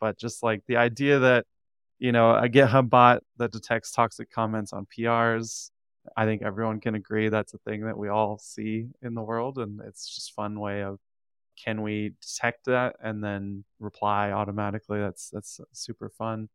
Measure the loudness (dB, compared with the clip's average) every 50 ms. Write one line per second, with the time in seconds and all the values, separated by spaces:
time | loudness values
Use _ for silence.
0 | -4 -4 -4 -4 -8 -10 -8 -4 -2 -2 -2 -2 -2 -2 2 2 2 2 2 0
1 | 2 2 4 6 6 6 6 4 2 -2 _ _ _ _ _ _ _ _ _ _
2 | -2 2 4 6 6 8 6 6 4 6 6 8 8 8 8 6 6 6 8 8
3 | 10 8 8 6 2 _ _ -4 -4 -4 -4 -8 -6 -4 -2 -2 -2 -2 0 0
4 | 0 0 -2 -6 -14 -10 _ -4 -4 -2 -2 -4 -6 -8 -10 -12 -12 -12 -8 -4
5 | -2 0 2 2 2 2 0 0 -4 -6 -10 -14 -16 -18 _ _ _ _ _ _
6 | _ -10 -4 -2 0 0 0 -2 -4 -6 -4 -4 -4 -4 -4 -4 -4 -4 -6 -6
7 | -6 -4 -2 0 0 2 0 0 -2 -4 -8 -14 -10 -8 -8 -6 -6 -8 -8 -6
8 | -6 -2 0 0 0 0 -2 -6 -12 -14 -12 -10 -8 -6 -6 -6 -6 -8 -12 _
9 | -12 -10 -8 -8 -6 -6 -4 -4 -4 -4 -6 -6 -8 -8 -8 -12 -14 -16 -16 -16
10 | -16 -16 -14 -14 -16 -14 -10 -8 -8 -6 -6 -6 -6 -6 -4 -4 -4 -6 -8 -10
11 | _ _ _ _ _ _ _ _ _ _ _ -12 -8 -6 -6 -4 -4 -4 -4 -4
12 | -4 -6 -8 _ -14 -14 -8 -4 -2 -4 -4 -4 _ 0 0 0 0 -2 -4 -6
13 | -8 -8 -6 -6 -4 -4 -4 -6 -6 -8 -10 -10 -14 _ _ _ -14 -14 -8 -4
14 | -2 0 2 2 0 0 0 -2 -2 -2 -4 -4 -4 -4 -4 -6 -6 -6 -4 -4
15 | -4 -4 -6 -8 -14 -14 -12 -14 -12 -14 -16 -20 -20 -20 _ -14 -12 -12 -12 -12
16 | -12 -14 -10 -8 -6 -6 -6 -6 -8 -12 _